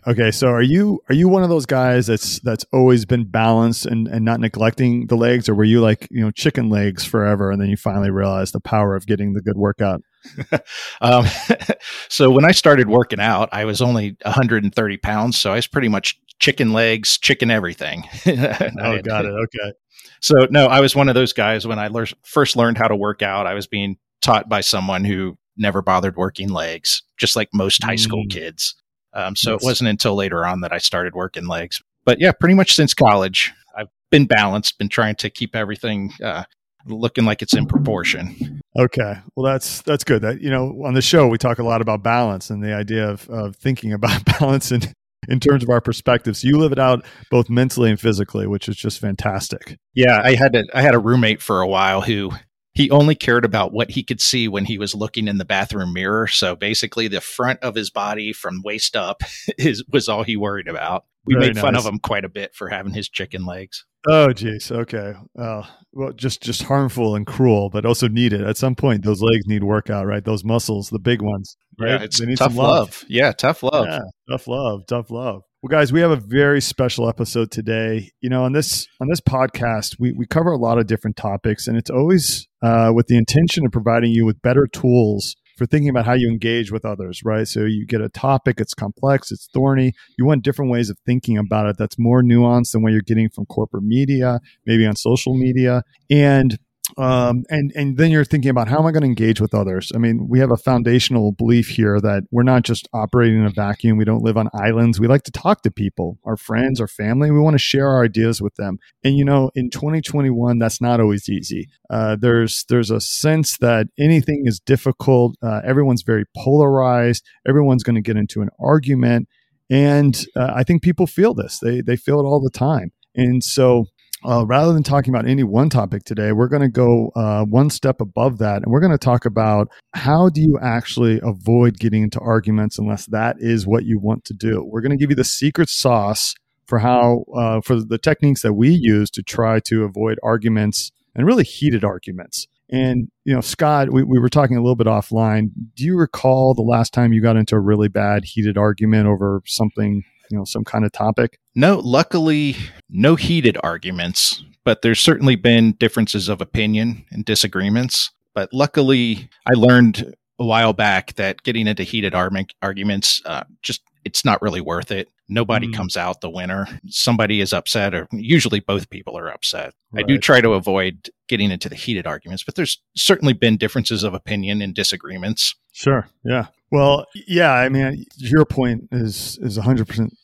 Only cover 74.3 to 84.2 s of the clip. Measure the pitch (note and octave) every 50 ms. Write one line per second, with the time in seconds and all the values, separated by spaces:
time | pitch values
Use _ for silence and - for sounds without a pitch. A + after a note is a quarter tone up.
74.3 | C3 B2+ - B2 A#2+ C3+ C3+ A#2 G#2 G2 F#2+ - B2 A#2+ A2 - A#2 A#2+ B2+ A#2+
75.3 | G2 G2 - _ _ _ - B2+ D#3 D3+ D3 A#2+ C3+ E3+ E3+ E3 D#3 B2+ G2+ G2+
76.3 | A#2+ C#3+ C#3+ C#3+ C#3+ C#3 C3 - - - B2+ A#2+ - - A2+ A#2 - - A#2 -
77.3 | - A#2 A2+ G#2+ - A#2+ G#2+ A2+ A2+ A2 A2+ A2+ A2 A2 F#2+ - _ _ B2+ B2
78.3 | B2+ B2+ B2+ B2+ C3+ D#3 D3+ - - - - - _ - C3 C#3 F3 - - -
79.3 | C3+ C3 C3 C3 - - B2 A#2 A2+ G#2+ - - - - A#2+ B2+ - - A#2 -
80.3 | - D#3+ E3 F3 D#3+ B2+ A#2 A2+ A#2 A#2 A2+ G#2 A2+ - - G#2+ G#2+ - - G#2
81.3 | G2 G2+ - A2+ G#2+ - - A#2 A#2 A2+ - - B2+ B2+ D3 E3+ F#3+ F3 - -
82.3 | - - - _ _ _ A#2 A#2 A#2 A2+ A2+ A2+ A2+ A#2 A#2+ - B2 A#2+ A2+ -
83.3 | - D#3 E3+ E3+ - E3+ C#3+ A#2 - A#2+ G#2 A#2 A#2 A#2 A#2 A#2 A2+ A2+